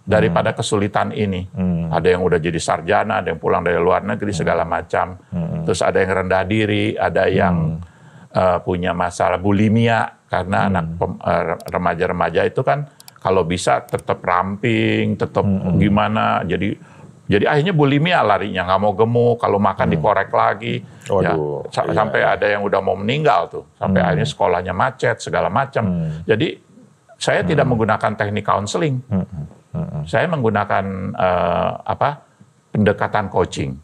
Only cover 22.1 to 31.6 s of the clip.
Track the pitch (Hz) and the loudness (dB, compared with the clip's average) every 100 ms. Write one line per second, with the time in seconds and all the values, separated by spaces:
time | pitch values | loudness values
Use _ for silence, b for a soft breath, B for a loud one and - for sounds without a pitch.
22.1 | 127 107 98 104 104 101 98 95 95 104 | 2 2 2 2 0 0 0 0 -2 -2
23.1 | 143 147 92 85 82 - _ - 95 92 | 0 2 2 0 -8 -14 _ 0 2 2
24.1 | 90 110 - 95 87 92 90 127 - 131 | 0 -2 0 0 0 -2 -2 -2 0 -2
25.1 | 113 - 85 85 110 135 135 101 87 80 | -2 -2 -2 0 0 -2 -2 0 -2 -4
26.1 | 78 - 110 165 - _ - - _ _ | -6 0 0 0 -4 _ -20 -20 _ _
27.1 | - - 156 180 151 127 117 107 104 117 | -6 0 0 2 2 2 2 2 2 0
28.1 | 107 104 104 101 98 104 - 165 127 - | -2 -2 -2 0 0 0 -2 -2 -2 -2
29.1 | 98 90 85 76 - _ 82 82 78 78 | -2 -2 -8 -12 -16 _ -8 -6 -8 -2
30.1 | - 160 156 113 104 101 104 98 95 95 | -2 0 0 0 0 0 -2 -2 -6 -8
31.1 | - 92 90 87 87 | -2 0 2 0 0